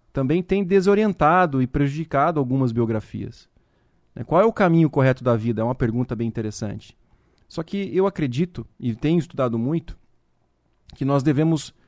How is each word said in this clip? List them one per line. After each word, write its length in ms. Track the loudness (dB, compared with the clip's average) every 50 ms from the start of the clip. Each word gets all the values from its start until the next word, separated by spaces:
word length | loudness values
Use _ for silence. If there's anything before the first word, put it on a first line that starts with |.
| _ _
também 300 | -6 -4 -2 0 0 0
tem 220 | 0 0 0 0 0
desorientado 1000 | 2 2 2 4 4 4 4 2 0 0 2 2 2 4 4 2 2 2 0
e 60 | 0 0
prejudicado 720 | 0 0 0 0 -2 -4 -6 -4 -2 0 0 0 0 0
algumas 320 | -2 0 0 0 0 0
biografias. 760 | 0 0 0 0 -2 -4 -6 -8 -10 -12 -12 -12 -14 -18 -20 _ _ _ _ _ _ _ _ _ _ _ _ _ -14
Né, 100 | -12 -6
qual 180 | 0 2 4
é 40 | 4
o 60 | 4
caminho 380 | 2 2 2 4 4 4 4 4
correto 340 | 2 2 2 2 2 0 0
da 120 | 0 0
vida? 260 | 0 0 -2 -4 -2
É 20 | -2
uma 120 | -4 -2
pergunta 400 | -2 -2 -2 0 -2 -4 -4 -4
bem 120 | -6 -6 -6
interessante. 720 | -6 -6 -6 -8 -8 -8 -8 -8 -8 -10 -14 -18 -20 _ _ _ _ _ _ _ _ _ _ _
Só 140 | -10 -10
que 340 | -10 -8 -6 -8 -6 -4 0
eu 120 | 0 0 0
acredito, 580 | 0 -2 -4 -2 -2 -2 -2 -4 -4 -10 -16 -16 _ -8
e 160 | -6 -6 -4
tenho 240 | -2 0 0 0 0
estudado 380 | 0 -2 -4 -4 -2 -2 -2 -2
muito, 380 | -2 -2 -2 -4 -6 -8 -14 -18 _ _ _ _ _ _ _ _ _ _ _ _ _ _ _ _ _ _ -10
que 100 | -6 -2
nós 160 | 0 0 2
devemos 520 | 2 2 2 2 2 2 2 0 -2 -6 -16 _ _